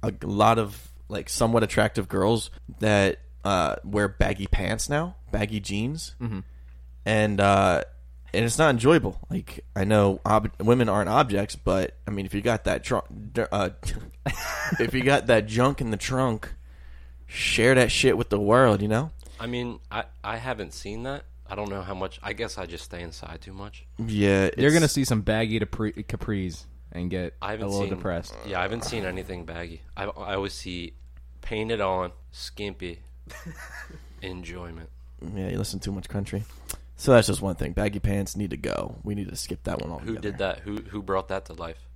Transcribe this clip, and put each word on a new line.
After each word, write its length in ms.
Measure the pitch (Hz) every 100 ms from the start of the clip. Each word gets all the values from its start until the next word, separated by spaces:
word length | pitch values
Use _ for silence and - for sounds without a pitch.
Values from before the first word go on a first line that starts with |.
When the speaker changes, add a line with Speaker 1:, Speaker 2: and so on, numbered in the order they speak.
Speaker 1:
a 100 | 110 98
lot 360 | 98 101 107 113
of, 320 | 107 104 - - -
like, 200 | 101 -
somewhat 340 | - 117 117
attractive 460 | 110 - 107 - 95
girls 420 | 98 95 113 - - - -
that, 400 | 107 104 98 - - -
uh, 320 | - 98 78 52
wear 240 | - 101 101
baggy 380 | 98 98 98 98
pants 420 | - 95 110 -
now, 280 | 147 175 - -
baggy 300 | 107 104 107
jeans, 540 | 95 101 117 156 - -
Speaker 2:
Mm-hmm. 180 | 120 104 - - - - - -
Speaker 1:
and, 360 | - 110 107 101
uh, 420 | 101 98 98 85 - - - - -
and 120 | -
it's 140 | 117 113
not 120 | 156
enjoyable. 480 | 123 120 165 101 - -
Like, 360 | - - - - -
I 80 |
know 360 | 196 107 101 95
ob-, 260 | - 107 107 -
women 280 | 107 127 113
aren't 220 | 101 95
objects, 460 | 117 139 101 104 -
but 380 | - 92 92 - -
I 40 |
mean, 140 | 104 95
if 60 |
you 60 | 101
got 240 | 110 110
that 180 | - 87
tru-, 180 | - 113 - - 117
d-, 100 | 120 -
uh, 180 | - 92 - - - - -
<laughs> 560 | - - - - - -
if 140 | 117
you 80 | 127
got 240 | 127 139 117
that 200 | 117 107
junk 340 | 110 127 143
in 80 | 123
the 60 | 104
trunk, 560 | - 127 131 110 - - - - - - - - -
share 480 | - - - 120
that 160 | 131 120
shit 240 | - 135 90
with 140 | 120
the 100 | 101
world, 400 | 104 117 131 101
you 80 | 104
know? 220 | 110 156 - - -
Speaker 3:
I 80 | 117
mean, 320 | 123 123 117 -
I, 140 | 104 - -
I 140 | 101 110
haven't 340 | 127 117 90
seen 300 | - 98 107
that. 220 | 123 139 - - -
I 80 | 101
don't 120 | 104
know 140 | 98
how 120 | 92
much. 240 | 95 95 -
I 100 | -
guess 240 | 107 113 -
I 100 | 90
just 180 | 82
stay 180 | - 87
inside 380 | 85 80 80 82
too 100 | -
much. 320 | 95 101 - - -
Speaker 1:
Yeah, 500 | 113 107 101 98 95 -
Speaker 2:
You're 120 | 139
Speaker 1:
it's 60 |
Speaker 2:
gonna 140 | 160 156
see 160 | -
some 160 | 131 117
baggy 400 | 98 107 113 110
depre-, 460 | 101 - 107 - 107
capris 580 | 110 - 104 92 82 - - -
and 200 | - 90
get 240 | 92 87 -
Speaker 3:
I 80 | 101
haven't 160 | 107 101
Speaker 2:
a 20 |
little 180 | 98 98
Speaker 3:
seen, 80 |
Speaker 2:
depressed. 400 | 92 90 85 85 53 57
Speaker 3:
yeah, 120 | 95
I 20 |
haven't 220 | 92 113
seen 200 | - 117
anything 400 | 95 92 92 92
baggy. 380 | 82 82 85 82 -
I, 100 | -
I 300 | 101 - 101 98
always 180 | 98
see 400 | - - 90 85 - - - - -
painted 400 | - 110 110 117
on, 300 | 98 92 90 - -
skimpy 680 | - - - 104 95 90 85 - - - - - -
Speaker 2:
<laughs> 600 | - - - - - -
Speaker 3:
enjoyment. 680 | 95 90 87 90 87 82 82 - - - 80 101
Speaker 1:
Yeah, 140 | 95
you 80 | 92
listen 220 | 98 95
to 40 |
too 80 | 101
much 160 | 98 -
country. 360 | 101 101 98 104 - - - - -
So 160 | -
that's 140 | 123 104
just 160 | 98
one 140 | 98 87
thing. 160 | 71
Baggy 260 | 90 104 101
pants 380 | - 98 95 -
need 140 | 104
to 60 | -
go. 400 | - 50 50 -
We 120 | -
need 140 | 104 98
to 80 | -
skip 280 | - -
that 160 | - -
one 100 | -
Speaker 3:
Who 40 | 85
Speaker 1:
altogether. 240 | - 110
Speaker 3:
did 180 | 104 98
that? 220 | 98 -
Who, 160 | 92 104
who 260 | 104 104
brought 260 | 98 95 95
that 160 | 98 -
to 60 |
life? 260 | 85 82 82 -